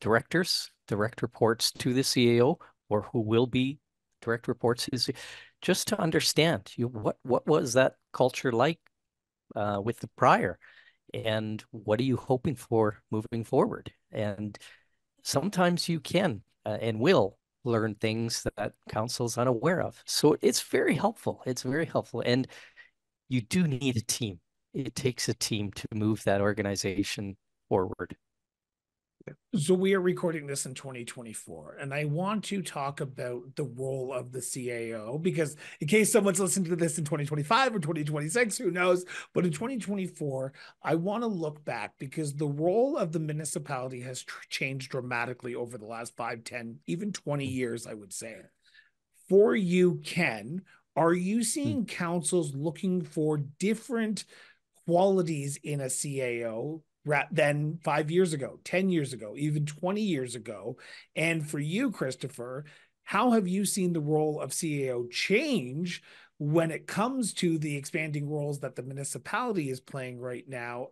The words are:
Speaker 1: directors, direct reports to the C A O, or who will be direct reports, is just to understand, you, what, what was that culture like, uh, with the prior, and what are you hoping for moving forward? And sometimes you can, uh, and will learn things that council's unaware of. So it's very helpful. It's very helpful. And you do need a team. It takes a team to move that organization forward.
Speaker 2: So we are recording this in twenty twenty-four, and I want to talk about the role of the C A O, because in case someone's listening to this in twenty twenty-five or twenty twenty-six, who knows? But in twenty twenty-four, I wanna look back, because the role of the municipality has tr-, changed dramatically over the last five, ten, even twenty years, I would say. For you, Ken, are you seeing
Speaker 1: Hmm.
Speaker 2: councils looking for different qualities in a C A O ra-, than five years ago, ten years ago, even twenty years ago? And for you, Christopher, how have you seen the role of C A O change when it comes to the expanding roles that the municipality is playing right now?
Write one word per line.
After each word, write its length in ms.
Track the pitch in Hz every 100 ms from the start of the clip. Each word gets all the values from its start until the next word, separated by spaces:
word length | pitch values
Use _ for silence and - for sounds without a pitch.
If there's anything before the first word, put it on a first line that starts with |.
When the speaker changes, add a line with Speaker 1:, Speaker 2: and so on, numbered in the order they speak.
Speaker 1:
directors, 680 | 104 113 - 170 185 - - _ -
direct 360 | 101 110 -
reports 480 | 117 - 113 117 -
to 240 | - 131
the 100 | 123
C 320 | 135 - 120 117
A 80 |
O, 140 | 123 175 - _ -
or 120 | 104
who 180 | - 123
will 260 | 107 113 127
be 320 | 127 131 147 _ _ _ -
direct 280 | - 117 -
reports, 400 | 120 117 120 -
is 220 | 123 - 131 - - - -
just 260 | - 185 -
to 120 | 208
understand, 720 | 170 160 - - 160 117 - -
you, 120 | 120
what, 280 | 117 107 -
what 240 | 120 120 -
was 260 | 151 131
that 220 | 120 131 - _
culture 400 | - 127 - 135
like, 280 | 113 143 170 _ _ _ _ _ _ - -
uh, 240 | 104 101
with 160 | 107 -
the 80 | 120 -
prior, 420 | 127 196 95 82 - - - _ _
and 500 | 110 110 110 107 107 -
what 300 | 117 104 107
are 40 |
you 120 | 131 120
hoping 400 | - 127 165 131
for 420 | - 113 107 104 -
moving 340 | 110 - 117
forward? 480 | 113 135 208 - - - _
And 480 | 110 104 98 104 - - - _ _ _ _
sometimes 680 | - 139 175 180 180 175 -
you 120 | 165
can, 420 | - 170 190 101 - _ -
uh, 120 | 104
and 200 | 113 107
will 380 | 143 175 98 - _ _
learn 300 | 123 113 110
things 500 | 104 110 113 117 - 107 -
that 160 | 104 - -
council's 500 | 107 117 - 120 117
unaware 420 | 127 117 143 175
of. 220 | 113 -
So 320 | - - 147 -
it's 200 | - -
very 340 | - - 370 170
helpful. 460 | 208 - - - 143
It's 160 | 127
very 240 | 131 139 165
helpful. 380 | 127 - 117 -
And 220 | 127 123 - - - - _ _ _ -
you 120 | 127
do 280 | 107 185 170
need 280 | 131 135 117
a 60 |
team. 380 | - - 110 87 _ _ _
It 220 | - 127 -
takes 320 | 127 120 -
a 60 |
team 360 | 110 - 110 101
to 120 | - -
move 300 | 107 107 110
that 160 | - 98
organization 960 | 101 104 101 98 101 95 101 - 101 95 _ _ -
forward. 480 | 107 92 - 90 - _ _ _ _ _ _ _ _ _ _ - 147 _
Speaker 2:
So 200 | 208 147
we 200 | 185 190
are 60 | 196
recording 460 | 180 180 180 160 143
this 200 | 135 -
in 80 |
twenty 300 | 127 135 127
twenty-four, 720 | 120 - 113 104 - 82 76 -
and 120 | 143
I 140 | 139 151
want 380 | 151 190 214
to 180 | - 202
talk 380 | - 151 139 151
about 540 | 139 123 123 123 131
the 100 | 127
role 480 | 139 117 131 135 127
of 200 | 127 123
the 80 | 127
C 300 | - 139 120
A 240 | 117 113
O, 240 | 113 107 143
because 380 | 175 156 147 - - -
in 80 | 151
case 220 | 214 208
someone's 300 | 226 196 180
listening 300 | 185 196 165
to 60 | 175
this 220 | 170 165
in 60 |
twenty 220 | 147 156 143
twenty-five 480 | 151 147 233 262
or 40 | 220
twenty 240 | 151 165
twenty-six, 560 | 147 151 151 220 240 -
who 120 | 196
knows? 340 | 180 180 180 180 - -
But 100 | -
in 80 | 175
twenty 260 | 151 233 262
twenty-four, 760 | 180 202 180 - 151 131 135 - - -
I 120 | 170
wanna 320 | 165 180 233 233
look 380 | 190 156 151
back, 280 | - 117 104 -
because 360 | 139 160 151
the 120 | 143 151
role 500 | 143 170 208 262 294
of 160 | 180
the 80 | 165
municipality 800 | 151 151 156 165 147 131 131 127
has 220 | 123 127
tr-, 260 | - - -
changed 420 | - 139 135 131
dramatically 640 | 135 123 120 120 127 127
over 220 | 123 120 120
the 80 | 107
last 300 | 117 117 -
five, 280 | 120 120
ten, 340 | 113 120 117 117 -
even 260 | 170 208
twenty 340 | - - 143 135
years, 400 | 127 123 117 113
I 80 |
would 180 | 110 98
say. 240 | - 113 98 - _ _ - _ _ _ _ -
For 260 | 190 226
you, 460 | 240 180 180 180 151
Ken, 580 | - 170 160 110 110 180 - _ _ -
are 180 | 165
you 280 | 180 185 226
seeing 380 | 226 311 285 294
Speaker 1:
Hmm. 40 |
Speaker 2:
councils 720 | 190 - 170 175 147 180 156
looking 480 | 135 156 - 190 180
for 360 | 160 165 151 151
different 840 | 139 - 196 220 - 233 220 202 - - - _ _ _ -
qualities 720 | 170 196 190 165 151 139 143
in 180 | 151 143
a 80 | 131
C 320 | - 147 135
A 280 | 123 117 117
O 340 | 110 139 160 _ _
ra-, 240 | 147 143 -
than 480 | 156 147 147 151 165
five 280 | 160 151 151
years 220 | 170 185
ago, 280 | 151 117 -
ten 260 | - 175 190
years 220 | 170 135
ago, 220 | 120 110 143
even 260 | 151 151
twenty 380 | 147 - 180 208
years 320 | 214 147 127
ago? 420 | 120 110 104 107 131 - - - -
And 320 | 165 165 151
for 120 | 151
you, 320 | 147 190 269
Christopher, 760 | 185 139 127 135 - 120 131 151 - _ _
how 260 | - 190 247
have 180 | 226 180
you 160 | 190
seen 280 | 196 202 180
the 80 | 170
role 400 | 147 151 156 151
of 120 | 143
C 360 | - 165 143 131
A 80 | 123
O 100 | 120
change 960 | - - 202 311 220 123 139 180 - - - - -
when 320 | 147 165 165
it 160 | 147 -
comes 460 | 190 233 269 208
to 240 | - 175 160
the 180 | 151 143
expanding 520 | 143 165 156 147 147
roles 320 | 151 147 139
that 140 | 135
the 80 | 135
municipality 880 | 127 139 139 135 - 208 247 196 139
is 100 | 127
playing 380 | - 139 127 123
right 280 | 123 123 139
now? 420 | 127 120 120 131